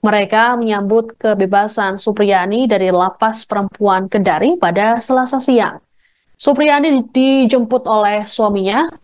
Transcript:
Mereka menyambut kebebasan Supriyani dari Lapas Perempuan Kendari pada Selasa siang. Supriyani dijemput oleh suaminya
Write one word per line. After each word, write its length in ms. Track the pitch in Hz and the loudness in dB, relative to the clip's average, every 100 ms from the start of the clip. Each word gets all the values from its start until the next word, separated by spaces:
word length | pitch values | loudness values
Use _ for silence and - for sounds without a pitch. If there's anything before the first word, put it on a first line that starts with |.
Mereka 560 | 214 214 196 220 233 247 | 2 0 0 2 2 0
menyambut 560 | 226 208 202 220 226 - | -2 -2 0 0 -2 -6
kebebasan 800 | 220 208 196 196 208 220 196 196 | -2 0 0 0 0 -2 -4 -4
Supriyani 720 | - 208 208 196 180 220 254 | -6 0 2 2 0 -2 0
dari 240 | 208 185 | 0 2
Lapas 560 | 180 185 185 220 220 - | 2 0 0 -4 -4 -6
Perempuan 600 | 202 202 - 208 190 190 | -6 -6 -2 0 0 0
Kendari 480 | 214 185 156 233 349 | -2 0 0 0 0
pada 440 | 175 180 214 233 | 0 0 0 0
Selasa 360 | - 254 254 269 | 0 -2 0 -4
siang. 400 | 254 247 196 - _ _ _ _ _ _ | 0 2 0 -4 _ _ _ _ _ _
Supriyani 720 | - 277 302 285 302 269 233 | -2 2 2 2 2 0 0
dijemput 800 | - 262 269 247 254 226 247 247 | 0 2 4 2 2 0 -2 0
oleh 400 | 220 208 208 208 | 0 0 -2 -6
suaminya 640 | - 214 202 190 220 330 - | -2 -2 0 -2 -2 -2 -6